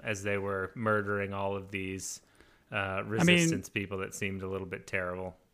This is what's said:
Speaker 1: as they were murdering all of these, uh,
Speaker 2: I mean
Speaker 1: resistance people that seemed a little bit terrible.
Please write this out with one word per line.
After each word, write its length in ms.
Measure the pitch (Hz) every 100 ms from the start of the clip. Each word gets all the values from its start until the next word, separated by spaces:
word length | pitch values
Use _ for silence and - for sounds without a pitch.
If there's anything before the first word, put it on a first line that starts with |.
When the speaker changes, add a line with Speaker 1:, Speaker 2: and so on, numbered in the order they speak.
Speaker 1:
as 180 | 120 101
they 140 | 101 101
were 340 | 98 98 92
murdering 580 | - 110 107 101 101 98
all 240 | 98 98 98
of 140 | 95
these, 500 | 98 95 95 - - - _ - - _
uh, 60 | 110
Speaker 2:
I 260 | 98 95
mean 80 | 107
Speaker 1:
resistance 580 | 110 170 175 165 101 -
people 280 | 107 95 98
that 160 | 98
seemed 280 | - 101 98
a 60 | 95
little 180 | 95 95
bit 200 | 101 -
terrible. 500 | 98 90 90 92 - _